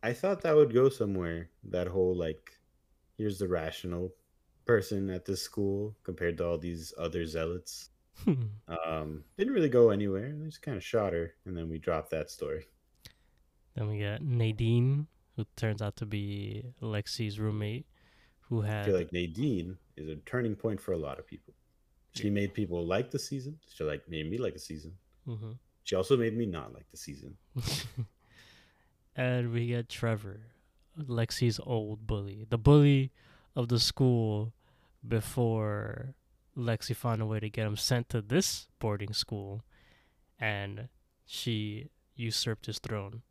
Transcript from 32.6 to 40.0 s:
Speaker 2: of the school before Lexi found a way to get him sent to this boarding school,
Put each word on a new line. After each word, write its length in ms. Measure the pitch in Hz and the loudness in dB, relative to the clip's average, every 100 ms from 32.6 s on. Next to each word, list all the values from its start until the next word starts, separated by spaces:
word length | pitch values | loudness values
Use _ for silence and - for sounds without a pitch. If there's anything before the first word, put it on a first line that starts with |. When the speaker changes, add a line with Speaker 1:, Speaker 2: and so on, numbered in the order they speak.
| 110 147 143 139 135 _ - - _ | 10 10 10 6 2 _ -20 -20 _
Speaker 2:
of 140 | - 117 | -2 2
the 100 | 120 | 4
school 720 | - - 127 120 110 104 110 - _ _ _ _ 117 | 2 4 4 6 2 0 -4 -8 _ _ _ _ -2
before 1080 | 113 - - 117 113 107 104 107 - 131 - _ _ _ | -2 0 0 2 2 0 -2 -4 -8 -10 -12 _ _ _
Lexi 400 | - 117 110 - | -4 -2 -2 -2
found 280 | 120 120 110 | -4 0 0
a 40 | 110 | 0
way 140 | 110 | -2
to 80 | 107 | -4
get 180 | 110 107 | -2 -2
him 120 | 104 | -2
sent 320 | - 123 120 | 0 0 0
to 100 | 120 | -4
this 480 | 104 143 196 - - _ | 0 2 2 -2 -10 _
boarding 360 | 110 101 101 | -4 -2 -4
school, 500 | 107 - 107 98 101 - - _ _ | -4 -4 -6 -6 -10 -12 -20 _ _